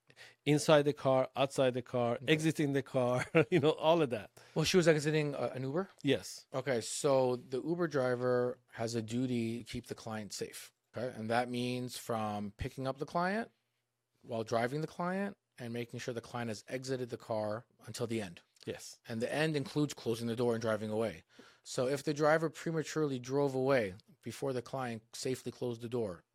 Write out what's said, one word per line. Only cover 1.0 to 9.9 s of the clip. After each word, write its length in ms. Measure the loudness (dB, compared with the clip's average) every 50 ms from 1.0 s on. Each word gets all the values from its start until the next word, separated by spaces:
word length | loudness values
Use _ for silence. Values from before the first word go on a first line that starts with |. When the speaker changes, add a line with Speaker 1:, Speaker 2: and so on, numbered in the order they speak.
| 2 4 4 4 4 2 0 0
Speaker 1:
outside 360 | 0 0 2 2 2 2 2
the 80 | 0
car, 340 | -4 -4 -2 0 0 0 0
Speaker 2:
Okay. 180 | 0 2 2 2
Speaker 1:
exiting 400 | 4 4 2 2 2 0 0 0
the 80 | 0
car, 440 | -2 -2 0 0 2 2 2 0 0 2 4 4
<laughs> 120 | 4 4
you 80 | 4 4
know, 80 | 4 4
all 320 | 2 4 4 4 4 4
of 80 | 4 2
that. 220 | 0 -4 -6 -8 _ -20 -20 -6 -2
Speaker 2:
Well, 120 | -2 2
she 100 | 4 4
was 120 | 6 6 6
exiting 460 | 6 4 4 2 2 2 2 0 0
a, 180 | -2 -4 -4 -4
an 80 | -4 -4
Uber? 240 | -4 -2 -2 -4 -4 -6 -2 2
Speaker 1:
Yes. 420 | 2 2 2 0 -4 -14 -14 -14 _ -8
Speaker 2:
Okay, 280 | -6 -2 0 0 -2
so 580 | -2 -4 -4 -2 2 4 4 4 4 4 2 -2 -4 -6
the 120 | -6 -4
Uber 260 | -2 -2 -2 0 0 0
driver 720 | 0 2 2 2 2 0 2 2 2 2 2 0 -2 -6 _ _ -8
has 220 | -6 -4 -2 -2
a 60 | -2
duty 580 | -4 -2 -2 -2 0 0 0 0 -2 -2 -4 -6
to 40 | -8
keep 240 | -10 -10 -10 -10
the 80 | -10